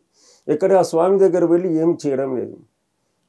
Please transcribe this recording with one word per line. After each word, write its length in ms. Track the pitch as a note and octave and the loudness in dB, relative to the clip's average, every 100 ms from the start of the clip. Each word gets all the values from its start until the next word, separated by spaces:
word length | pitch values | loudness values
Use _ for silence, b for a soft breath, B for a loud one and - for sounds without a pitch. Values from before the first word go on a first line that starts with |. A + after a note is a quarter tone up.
| _ b b b b | _ b b b b
ఎక్కడ 260 | D3 F#3+ | -2 2
ఆ 80 | F#3+ | 2
స్వామి 380 | E3+ D#3+ F3+ G3 | 2 0 0 2
దగ్గర 260 | F#3+ F3 E3+ | 2 2 2
వెళ్ళి 300 | F3 F#3 D#3+ | 0 0 0
ఏమి 220 | E3 D#3+ D3 | 0 -2 -2
చేయడం 280 | C3 C3+ B2 | -4 -4 -6
లేదు. 220 | G#2 - _ _ _ _ _ _ | -8 -14 _ _ _ _ _ _